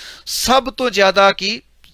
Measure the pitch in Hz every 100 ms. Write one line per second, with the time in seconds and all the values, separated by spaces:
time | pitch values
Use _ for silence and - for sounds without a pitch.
0 | - - - - - 262 254 - 247 190
1 | 190 190 196 190 196 240 - _ -